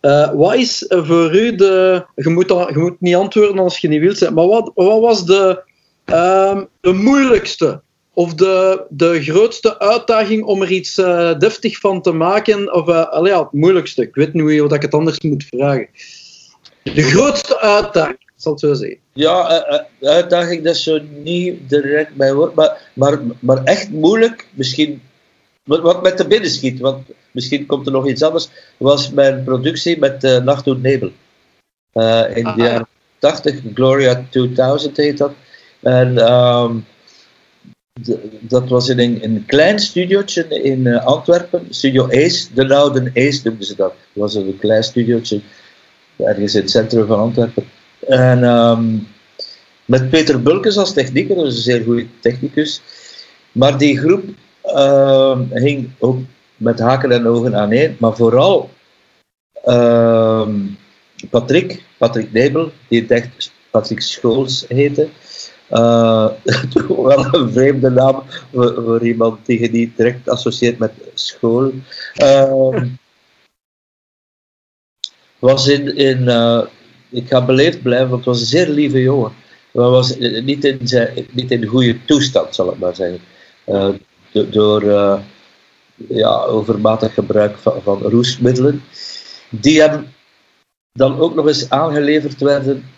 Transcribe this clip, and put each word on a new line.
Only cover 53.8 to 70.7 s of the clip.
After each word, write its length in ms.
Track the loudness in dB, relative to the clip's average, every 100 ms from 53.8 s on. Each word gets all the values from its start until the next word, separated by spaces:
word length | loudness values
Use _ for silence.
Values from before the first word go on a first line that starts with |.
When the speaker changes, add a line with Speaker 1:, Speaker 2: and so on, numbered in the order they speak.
| 2 2
Speaker 2:
groep, 260 | 2 0 -2 -18 _ _
ehm, 840 | -4 0 4 4 4 4 4 0 -4
hing 360 | 0 0 -2 -8 -4
ook 180 | -2 -2 -8 _ _
met 240 | _ -2 0
haken 320 | 0 0 2
en 160 | 2 2
ogen 280 | 0 0
aaneen. 400 | -2 0 2 0 0
Maar 160 | -2
vooral, 540 | 2 2 4 4 2 -2 _ _ _ _ _ _ _ _ -6
ehm, 880 | 0 2 4 4 4 2 2 0 -2 -4 -6 -12 _ _ _ -20 -4
Patrick, 540 | -4 0 -2 -2 -12 _ _
Patrick 340 | -2 -2 -4
Nebel, 400 | 0 0 0 -6 -10 _
die 100 | -2
in 60 | 0
het 40 | -2
echt 280 | -2 -14 -16 _ _
Patrick 300 | -4 -2 -8
Scholes 640 | -8 -4 -2 -2 -2 -6 -4
heette. 400 | 0 0 0 -4 -6 -20 -20 -20 -20 _
Eh, 580 | 0 2 4 4 2 0 -2
<laughs> 440 | -4 -4 -2 -4 -2
wel 480 | 0 2 2 2
een 160 | 0 0
vreemde 380 | 2 2 2 0
naam 340 | 2 2 0 -8 -18 -8
voor, 200 | 0 0 0
voor 220 | -2 0
iemand 400 | 0 0 0 -2
die 160 | -4 -2
je 100 | 0
niet 260 | 0 -2 0
direct 320 | 0 0 -6
associeert 480 | -4 -4 -2 -2